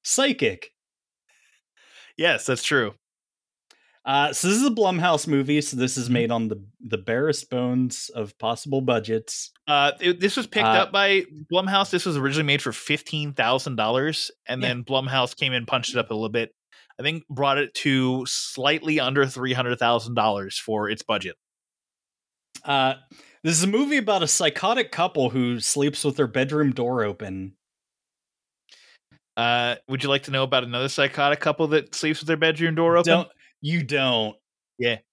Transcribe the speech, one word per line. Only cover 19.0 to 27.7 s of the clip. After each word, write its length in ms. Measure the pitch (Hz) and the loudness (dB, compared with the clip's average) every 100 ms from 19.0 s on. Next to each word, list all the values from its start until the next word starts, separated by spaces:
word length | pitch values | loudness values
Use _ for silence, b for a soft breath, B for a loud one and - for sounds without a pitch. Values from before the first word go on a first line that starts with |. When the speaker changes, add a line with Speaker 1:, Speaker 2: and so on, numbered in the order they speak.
| 127 135 135 | 0 2 0
Speaker 2:
three 260 | 131 127 | -2 -4
hundred 260 | 127 123 120 | -2 -2 0
thousand 360 | 120 120 113 | 2 2 0
dollars 440 | 120 110 101 98 - | 0 2 0 -4 -8
for 300 | - 110 104 | -4 -4 -2
its 120 | 107 | -4
budget. 340 | - 104 95 85 _ _ _ _ _ _ _ _ _ _ _ - | -2 -4 -4 -12 _ _ _ _ _ _ _ _ _ _ _ -12
Speaker 1:
Uh, 300 | - 139 131 135 _ B B B | -2 2 2 0 _ B B B
this 80 | 160 160 | -2 0
is 60 | |
a 60 | 185 | 2
movie 300 | 214 285 294 | 2 2 0
about 260 | 214 196 | 0 0
a 20 | - | 2
psychotic 640 | - 165 - 190 247 233 | 2 0 0 0 0 -2
couple 400 | - 180 151 127 | -2 -2 0 0
who 300 | 131 123 120 | 0 -2 -2
sleeps 420 | - - 143 143 | -2 0 0 0
with 140 | 151 135 | -2 0
their 100 | 131 | 0
bedroom 460 | 127 135 151 147 | 0 0 2 0
door 320 | 123 120 127 | 0 -2 -2
open. 500 | 104 98 101 95 95 - _ | -2 -4 -10 -10 -10 -14 _